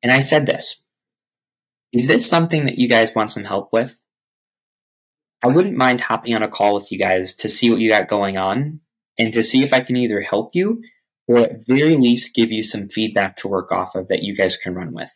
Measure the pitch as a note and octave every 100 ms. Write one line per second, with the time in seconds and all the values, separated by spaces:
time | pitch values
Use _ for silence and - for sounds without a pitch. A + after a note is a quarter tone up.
0 | B2 C3 C3+ D3+ C#3 - - - _ _
1 | _ _ _ _ _ _ _ _ _ A#2+
2 | C3 - - E3 E3 D#3+ C#3 - B2 A#2
3 | A2 - G#2+ - G2+ G2 - A2+ A#2+ -
4 | _ _ _ _ _ _ _ _ _ _
5 | _ _ _ _ B2 D3 G3 C3 C3 B2
6 | - A2+ A#2+ A2+ G#2+ - G#2 G2+ - G2
7 | F#2+ F#2 F#2 - A2 - A#2+ A2+ A2+ G#2+
8 | F2 G#2 G2 F#2+ F#2+ G#2+ D3 D#3 _ _
9 | _ - A2+ A#2 A2+ C3 C3 C3 B2 B2
10 | A#2+ G#2 E2+ G2+ - F3+ G3+ A#3 - _
11 | _ _ - A#2+ A2+ A#2 - C3 D3+ D#3
12 | A#2+ A#2+ - - A2+ A2 G#2+ G#2+ G2+ -
13 | A2 G#2 F#2+ - G2 F#2+ F2+ F#2 F#2 F#2+
14 | F#2 F#2+ G2+ G2+ F#2+ - F#2 F2+ E2+ -
15 | -